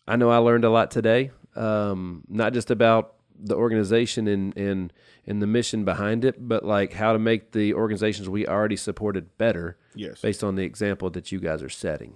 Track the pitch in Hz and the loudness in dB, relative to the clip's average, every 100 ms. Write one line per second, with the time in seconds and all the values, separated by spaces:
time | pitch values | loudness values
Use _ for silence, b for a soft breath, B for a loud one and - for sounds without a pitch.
0 | - 117 120 117 117 117 113 113 107 - | -4 2 4 6 6 6 6 4 4 2
1 | 113 117 135 - - - 110 107 104 95 | 2 2 2 -6 -16 -6 -2 0 0 -4
2 | 90 87 - 107 110 123 110 113 117 113 | -6 -10 -8 -2 0 0 0 4 6 4
3 | 110 _ _ _ 101 95 117 110 98 113 | 2 _ _ _ -4 0 2 2 2 2
4 | 120 - 107 101 98 98 101 98 90 b | 2 -2 -2 0 -2 -4 -4 -4 -6 b
5 | b b - 104 101 113 117 113 95 87 | b b -8 -2 0 2 0 -2 -2 -2
6 | 104 117 131 - 123 113 - 104 98 87 | -2 0 0 -2 -2 -2 0 0 0 0
7 | 107 110 113 113 - 110 104 98 110 104 | 0 2 2 0 0 -2 0 0 -2 0
8 | 107 101 95 98 107 101 107 101 - 98 | -2 -2 -6 -4 -2 0 0 -2 -6 -4
9 | 107 95 90 - 113 90 85 87 b - | -4 -4 -6 -2 -2 -2 -6 -12 b -14
10 | 101 - 110 101 104 95 92 - 104 95 | -12 -6 -4 -2 -2 -2 -4 -4 -4 -2
11 | 95 87 82 95 90 78 67 - 90 76 | -4 -6 -8 -6 -4 -4 -6 -8 -6 -6
12 | 58 | -8